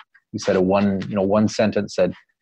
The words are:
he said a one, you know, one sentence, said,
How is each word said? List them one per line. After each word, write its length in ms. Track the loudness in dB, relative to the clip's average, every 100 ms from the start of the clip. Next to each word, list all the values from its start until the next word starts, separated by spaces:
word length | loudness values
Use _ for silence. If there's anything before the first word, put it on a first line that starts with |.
| -20 _ _
he 80 | -6
said 160 | 0
a 80 | 2
one, 380 | 2 2 2 -2 -4
you 80 | -2
know, 60 |
one 260 | 0 2 2
sentence, 480 | 0 0 0 -4 0
said, 180 | -2 -2 _ _